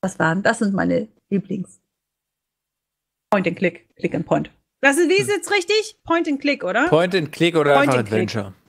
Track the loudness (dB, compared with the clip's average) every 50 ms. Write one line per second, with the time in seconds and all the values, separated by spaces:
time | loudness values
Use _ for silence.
0 | -4 -6 -4 -2 0 0 0 0 0 -2 0 0 -2 -2 0 0 0 0 0 -2
1 | -2 -6 _ _ _ _ -4 -4 -4 -4 -8 -8 -8 -10 -14 _ _ _ _ _
2 | _ _ _ _ _ _ _ _ _ _ _ _ _ _ _ _ _ _ _ _
3 | _ _ _ _ _ _ -2 0 0 -2 -2 -2 -2 -4 -4 -4 _ _ _ _
4 | -6 -4 -4 -4 -2 0 0 -2 -2 -6 _ _ _ _ _ _ 0 2 2 4
5 | 2 2 2 2 2 0 -2 -4 -2 -2 -2 -2 0 0 0 0 0 -4 -12 _
6 | _ -2 0 0 0 -2 -4 -2 -2 -2 -2 -2 -4 -2 0 0 2 4 4 2
7 | 2 2 0 -2 -4 -4 -2 0 0 2 2 2 4 4 4 4 4 4 2 0
8 | 0 0 -2 -2 -2 -2 -4 -6 -8 -8 -14 _ _